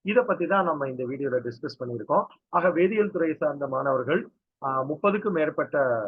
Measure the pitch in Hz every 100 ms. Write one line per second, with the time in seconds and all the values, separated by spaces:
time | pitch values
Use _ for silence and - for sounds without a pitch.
0 | 190 220 240 180 170 196 180 151 139 127
1 | 123 135 139 123 120 120 147 - 123 120
2 | 110 160 202 - _ 175 175 165 185 214
3 | 208 185 165 151 151 143 139 131 139 131
4 | 123 175 - _ _ _ 139 135 135 151
5 | 202 202 208 170 151 151 143 147 135 117